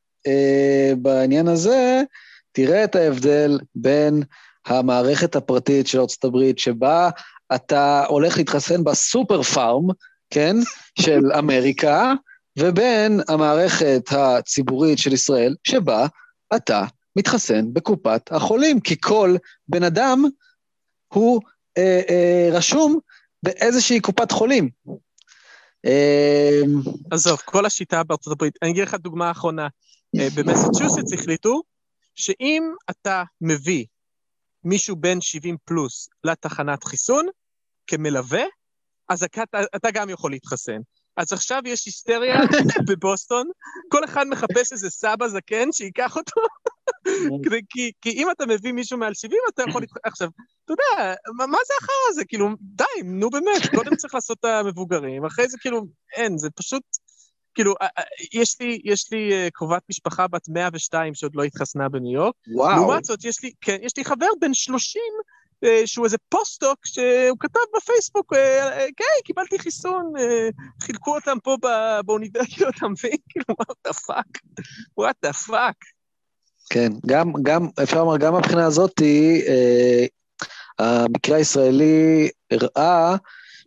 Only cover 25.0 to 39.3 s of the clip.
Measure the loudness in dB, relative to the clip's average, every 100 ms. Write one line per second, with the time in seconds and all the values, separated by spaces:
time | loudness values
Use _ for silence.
25 | _ _ _ _ _ -20 _ _ 0 2
26 | 4 4 4 4 4 4 4 2 -2 -8
27 | -6 -2 0 0 0 0 0 -2 -4 -4
28 | -2 -4 -6 -4 -4 -2 -4 -2 -4 -6
29 | -8 -6 -4 -4 -4 -4 -8 -12 _ _
30 | _ -2 -2 -2 0 2 2 0 0 -2
31 | -4 -6 -4 -2 0 -2 -4 _ _ _
32 | _ -10 -8 -4 -2 -2 -4 -8 -14 -8
33 | -4 -4 -6 -6 -4 -2 -2 -4 -6 _
34 | _ _ _ _ _ _ -4 -2 -2 -4
35 | -2 -2 -4 -8 -8 -10 -4 -4 -4 -8
36 | -20 _ -6 -6 -6 -6 -6 -6 -8 -6
37 | -2 0 -2 -8 _ _ _ _ -8 -4
38 | -2 -4 -2 -2 -4 -8 _ _ _ _
39 | -6 -4 -4